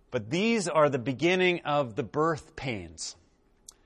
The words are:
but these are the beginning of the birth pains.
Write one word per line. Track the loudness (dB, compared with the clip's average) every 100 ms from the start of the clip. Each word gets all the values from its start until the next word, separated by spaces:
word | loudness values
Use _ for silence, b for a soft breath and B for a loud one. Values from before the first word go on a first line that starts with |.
| _
but | -8 -2
these | 0 2 0 2
are | 4 4
the | 2
beginning | -4 0 2 4 2 2
of | 0 -2 -2
the | -4
birth | -4 0 0 -2 -8 -10
pains. | -8 -6 -10 -12 -14 -14 _ _ _ _ -20 b